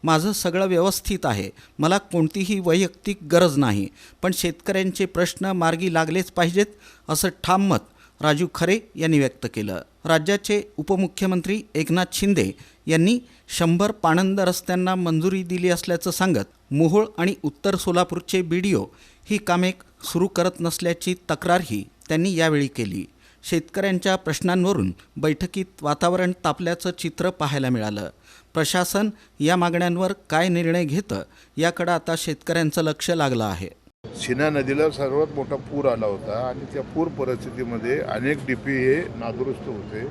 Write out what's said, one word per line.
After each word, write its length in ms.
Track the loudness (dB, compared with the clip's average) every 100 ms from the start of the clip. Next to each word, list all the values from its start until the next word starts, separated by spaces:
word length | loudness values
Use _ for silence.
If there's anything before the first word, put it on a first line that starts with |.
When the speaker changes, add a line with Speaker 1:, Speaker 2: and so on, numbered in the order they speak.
Speaker 1:
माझं 280 | 2 2 2
सगळं 360 | -2 -2 0 2
व्यवस्थित 520 | 4 2 0 -4 -2
आहे, 260 | 0 -2 -4 -10 -20 -2
मला 180 | 2 2
कोणतीही 640 | 0 0 0 0 -2 0
वैयक्तिक 580 | 2 2 2 -2 -8 -6 2
गरज 260 | 4 6 4
नाही, 300 | 2 0 -2 -10 -20 -6
पण 100 | -4
शेतकऱ्यांचे 720 | -2 -4 -4 -2 -2 -2 -2 -2
प्रश्न 400 | 0 -2 0 -4
मार्गी 480 | 0 0 0 0
लागलेच 380 | 2 2 -2 -2
पाहिजेत," 340 | 0 2 2 0 -2 -20 -20 -4
असं 200 | -2 -2
ठाम 380 | -2 2 2 4
मत 120 | 2 -2 _ -20 _
राजू 260 | 0 2 0 0
खरे 240 | 0 0 -2 -4
यांनी 240 | 2 4
व्यक्त 280 | 2 -2 -8
केलं. 280 | -6 -6 -6 -12 _ 0
राज्याचे 560 | 2 2 -2 0 -2 -2 -10
उपमुख्यमंत्री 840 | -2 0 0 0 0 0 -2 -4 -4 -4
एकनाथ 300 | 0 0 0
शिंदे 380 | -2 0 2 0 -4 -18 _ 0
यांनी 320 | 4 4 2 -2 _ _ 0
शंभर 340 | 2 4 2
पाणंद 480 | 0 2 2 2 2
रस्त्यांना 560 | 0 0 -2 -2 0 0
मंजुरी 480 | 0 2 0 -2
दिली 260 | -4 -2 0
असल्याचं 420 | 0 0 -2 -2
सांगत 640 | 0 2 2 -2 _ _
मोहोळ 320 | 2 4 4 2 0
आणि 180 | -2 0
उत्तर 320 | -6 -2 -2 0
सोलापूरचे 680 | 2 2 2 -2 -2 -2
बीडीओ 440 | 0 0 2 0 0 -12 -20 _ -4
ही 80 | -4
कामे 340 | 0 2 2 -2 -14 _
सुरू 240 | -4 0 0
करत 240 | 2 0 0
नसल्याची 540 | -4 -2 -2 -2 -2
तक्रारही 760 | -4 -4 -4 2 2 2 -6 -6 _ -2
त्यांनी 280 | 0 2 2
यावेळी 320 | 2 2 0
केली. 380 | -2 -4 -4 -8 _ _ _ -2
शेतकऱ्यांच्या 680 | -2 -2 -2 0 0 0 0
प्रश्नांवरून 760 | -2 -2 0 2 2 2 -2 -4 -14 -4
बैठकीत 480 | -2 -2 -4 -4 -8 -6
वातावरण 500 | -4 0 0 2 0 -2
तापल्याचं 480 | -4 -2 -2 -2 -6 -6
चित्र 300 | -8 -2 -4
पाहायला 400 | -2 -4 -2 0
मिळालं. 400 | 0 -2 -6 -8 -12 -20 -20 _
प्रशासन 560 | -2 0 0 0 0 -2 -4 -20 _
या 160 | 0 2
मागण्यांवर 580 | 2 0 0 0 -2 -4 _
काय 200 | 0 2
निर्णय 360 | 0 0 0 0
घेतं 360 | -4 -4 -8 -8 -18 -14 -2
याकडे 340 | -2 0 -2
आता 240 | -2 -2 -4
शेतकऱ्यांचं 640 | -4 -6 -2 0 0 0
लक्ष 280 | -2 -2 -2
लागलं 340 | 0 2 2
आहे. 260 | -2 -4 -8 -12 _ _ -16 -10
Speaker 2:
शिना 280 | -4 0 0
नदीला 400 | 0 0 0 0
सर्वात 380 | 0 -2 0 0 -2
मोठा 200 | -6 -6
पूर 300 | -6 -2 0
आला 200 | 0 -2
होता 420 | -2 -4 -4 -4
आणि 260 | -6 -8
त्या 100 | -8
पूर 240 | -6 -2 -2
परिस्थितीमध्ये 920 | -2 -4 -4 -6 -8 -6 -4 -2 -2
अनेक 360 | -2 -2 -2 -2 -2
डीपी 240 | -4 -2
हे 300 | 0 2 2
नादुरुस्त 640 | -2 -8 -8 -6 -6 -6 -8
होते. 400 | -10 -10 -10 -10